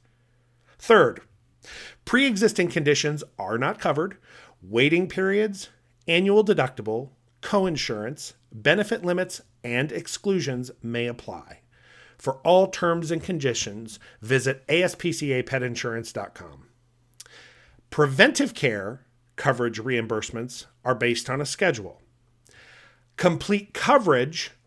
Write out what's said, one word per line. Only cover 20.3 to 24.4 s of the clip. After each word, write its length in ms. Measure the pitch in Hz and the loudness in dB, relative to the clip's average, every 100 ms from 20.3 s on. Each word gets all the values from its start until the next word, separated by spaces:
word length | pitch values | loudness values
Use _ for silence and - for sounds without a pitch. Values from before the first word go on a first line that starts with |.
| 117 123 - - _ | -8 -10 -12 -18 _
are 120 | - | -2
based 340 | 123 120 120 - | 0 2 0 -4
on 140 | 131 | -6
a 40 | 143 | -6
schedule. 540 | - 190 113 92 - _ _ _ _ _ - - - - _ _ - | 0 0 0 -6 -16 _ _ _ _ _ -20 -20 -20 -20 _ _ -2
Complete 560 | 180 165 - 202 202 | 0 0 -2 -2 -4
coverage 800 | - - 277 202 131 131 165 | -4 4 4 6 2 2 -4